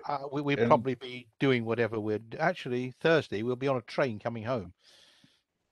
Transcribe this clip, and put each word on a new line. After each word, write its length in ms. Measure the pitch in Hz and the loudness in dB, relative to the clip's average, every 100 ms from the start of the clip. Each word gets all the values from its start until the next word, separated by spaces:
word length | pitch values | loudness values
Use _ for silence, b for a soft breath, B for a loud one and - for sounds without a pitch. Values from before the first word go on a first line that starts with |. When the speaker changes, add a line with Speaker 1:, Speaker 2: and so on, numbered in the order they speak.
| - | -4
Speaker 1:
uh, 220 | 143 139 | -6 -4
we, 100 | 139 | -4
we'll 180 | 143 139 | 0 2
Speaker 2:
and 80 | 120 | 6
Speaker 1:
probably 280 | 156 131 120 | 4 4 -4
be 320 | 127 123 120 _ | -6 -12 -14 _
doing 260 | 139 127 113 | 2 4 2
whatever 340 | 117 113 110 | 0 0 0
we're 200 | 107 107 | -2 -2
d-, 180 | 113 147 | -4 -2
actually, 540 | 160 175 139 123 127 - | -2 -2 -4 -4 -4 0
Thursday, 440 | 165 160 - 101 | 4 4 2 -4
we'll 120 | 117 123 | -2 -2
be 120 | 139 | 0
on 100 | 131 | -2
a 40 | |
train 380 | - - 139 104 | -2 -2 -2 -2
coming 240 | 120 117 | -6 -6
home. 300 | 110 127 87 - b b b b b b _ _ _ | -4 -4 -6 -14 b b b b b b _ _ _